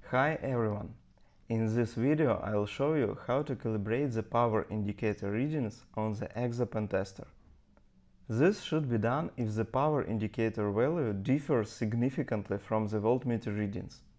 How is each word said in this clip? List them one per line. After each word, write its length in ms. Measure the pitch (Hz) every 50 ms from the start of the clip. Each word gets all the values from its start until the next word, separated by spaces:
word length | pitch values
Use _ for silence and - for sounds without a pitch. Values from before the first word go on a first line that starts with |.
| - -
Hi 280 | - 127 135 151 160 -
everyone! 540 | - 131 131 120 113 107 104 104 - - - - - - - - - - - - - -
In 240 | 113 113 113 110 110
this 180 | 120 120 113
video 480 | - 123 113 139 156 151 160 127 107 -
I'll 220 | - 101 107 104 104
show 300 | 104 - - 139 147 160
you 240 | 151 123 101 101 - -
how 160 | - 123 139
to 120 | 147 - 131
calibrate 600 | - - 120 110 107 98 107 113 127 147 139 113
the 80 | 113
power 440 | 104 - - 117 120 117 107 107 - -
indicator 600 | 101 107 101 101 104 - 120 107 101 - - 98
readings 540 | 104 113 131 151 156 151 123 104 - - - - -
on 180 | 110 107 110 107
the 140 | 104 120 -
Exopen 600 | - 117 123 123 117 120 123 113 - 110 107 98
tester. 380 | - 95 98 - - - - - - - - - - - _ _ - - - _ _ - _ _ - - -
This 360 | - 113 113 143 185 214 -
should 260 | - - - 160 151 127
be 80 | 120
done 340 | 113 104 113 127 147 170 - -
if 180 | - 120 107 107
the 120 | 110 110
power 360 | - - 131 143 156 151 139
indicator 680 | - - 113 107 107 104 - - 113 113 107 113 104 104
value 420 | 98 107 120 143 170 175 139 113
differs 560 | 101 98 98 - 131 151 147 - 151 117 107 -
significantly 880 | - - 120 107 110 117 117 135 135 - 131 - 120 107 101 - 98
from 320 | 101 - - 110 110 110 101
the 80 | 107
voltmeter 580 | 107 101 110 123 127 123 123 117 107 - 110 101
readings. 460 | 104 107 101 101 104 92 90 - - - - -